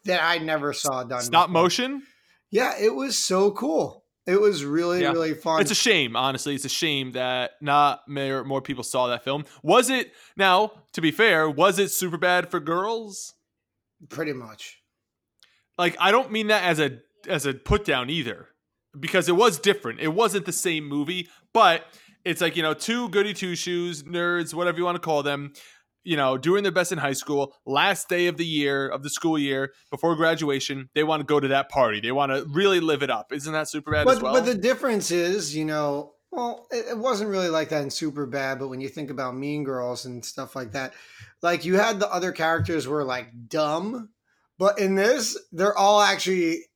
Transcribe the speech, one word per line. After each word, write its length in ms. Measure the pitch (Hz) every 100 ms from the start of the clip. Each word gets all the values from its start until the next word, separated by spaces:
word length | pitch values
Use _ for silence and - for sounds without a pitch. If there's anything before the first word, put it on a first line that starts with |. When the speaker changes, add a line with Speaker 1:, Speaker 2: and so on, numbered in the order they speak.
Speaker 1:
that 160 | - 180
I 140 | 160 170
never 380 | 160 156 147
saw 280 | - 143 131
done 180 | 123 127
Speaker 2:
Stop 260 | 120 165 175
Speaker 1:
before. 140 | 170
Speaker 2:
motion? 400 | 175 175 254 277 - _ _ _ _
Speaker 1:
Yeah, 240 | 202 254 -
it 160 | 214
was 220 | 135 269 220
so 360 | - 185 202
cool. 520 | 196 277 311 151 - _ _ -
It 120 | 190
was 280 | 208 175 143
really, 340 | 156 175 180
Speaker 2:
Yeah. 120 | 156
Speaker 1:
really 200 | 165 160
fun. 300 | 151 165 160
Speaker 2:
It's 80 | 151
a 40 |
shame, 400 | 208 240 185 127
honestly. 400 | 117 135 135 147
It's 120 | 139 135
a 20 |
shame 440 | - 165 139 127
that 400 | 123 127 127 123 _
not 440 | 147 147 143 - -
more, 380 | 143 135 135
more 160 | 131 135
people 240 | 135 123
saw 220 | 117 131 123
that 180 | 120
film. 220 | 131 143 147 -
Was 260 | 147 220 233
it, 240 | 262 - - - -
now, 360 | 196 185 214 - _
to 80 | -
be 100 | 160
fair, 380 | 151 220 160 156
was 300 | 143 190 185
it 120 | 196
super 280 | - 185 165
bad 320 | 180 180 170
for 100 | 175
girls? 720 | 151 170 208 226 214 190 - _ _ _ _ _ _ _ 151
Speaker 1:
Pretty 240 | - 156
much. 480 | 127 113 107 - - _ _ _ _ _ _ _ _ _ -
Speaker 2:
Like, 180 | 175 -
I 120 | 185
don't 200 | 226 262
mean 180 | 214 214
that 160 | 214
as 140 | 180 156
a, 200 | 143 117 _ _ -
as 200 | 160 135
a 80 |
put 320 | 131 - 208 208
down 240 | 135 123
either, 380 | 165 117 95 - _ _ _ _ 143
because 300 | 156 185 175
it 80 | 175
was 240 | 233 151
different. 400 | 202 196 120 113
It 80 | 156
wasn't 380 | 175 226 196 175
the 60 |
same 320 | - 185 160 147
movie, 400 | 143 147 180 170 _ _
but 300 | 226 196 165 - - - _
it's 160 | 180 160
like, 160 | 170 165
you 60 |
know, 100 | 156
two 340 | 151 - 240 240
goody 220 | 196 202
two 220 | 196 185
shoes, 480 | 170 180 175 175 156
nerds, 500 | 143 175 175 175 170
whatever 260 | 165 175 165
you 60 |
wanna 140 | 175 170
call 240 | 156 151
them, 300 | 143 143 143 - - _ _ _
you 140 | 175 156
know, 200 | 135 131
doing 280 | 147 202
their 80 | 202
best 180 | 175 170
in 80 | 175
high 140 | 139
school, 420 | 135 - 143 135 _
last 440 | - 139 185 180 -
day 180 | 175 175
of 100 | 151
the 80 |
year, 440 | 170 156 143 139 135
of 160 | 135
the 40 | 143
school 300 | - 165 156
year, 340 | 143 135 135 _ _
before 240 | 139 165 156
graduation, 720 | 165 160 151 139 - 139 131 151
they 80 |
wanna 180 | 156 156
go 160 | 143 147
to 80 | 139
that 220 | 139 139
party. 320 | 139 120 104
They 100 | 113
wanna 320 | 135 139 135 160
really 320 | 147 196 180
live 240 | 160 143
it 60 | 135
up. 220 | 117 -
Isn't 200 | 143 147
that 160 | 156 151
Superbad 380 | 151 151 151 151
Speaker 1:
But, 100 | 262
Speaker 2:
as 60 |
well? 100 | 127
Speaker 1:
but 120 | 254
the 120 | 233 214
difference 560 | 214 254 277 214 156
is, 420 | 175 170 202 156
you 120 | 151 156
know, 480 | 151 147 143 147 _ _
well, 340 | 349 240 226 _
it, 140 | - -
it 80 | 233
wasn't 320 | 254 214 214
really 180 | 190 175
like 200 | 160 156
that 160 | 156
in 60 | 139
Superbad, 680 | - 156 143 135 139 135 131
but 80 | 135
when 140 | 127
you 80 | 135
think 200 | 156 139
about 260 | 131 127 127
Mean 260 | 143 147
Girls 420 | 135 127 123 120
and 200 | 127 123
stuff 320 | - - 127 135
like 160 | 120
that, 220 | 139 131 - - - - _
like, 220 | 170 175
you 120 | 160 185
had 240 | 220 202
the 120 | 202
other 200 | 180 180
characters 560 | 170 160 165 165 165 127
were, 160 | 151
like, 240 | 135 127 117 120 117
dumb, 640 | 156 151 160 202 247 214 _ _ _ _ _
but 220 | 190 202
in 160 | 190 190
this, 420 | 208 277 214 - -
they're 260 | 170 202 202
all 220 | 196 208
actually 640 | 202 196 180 185 165 165 -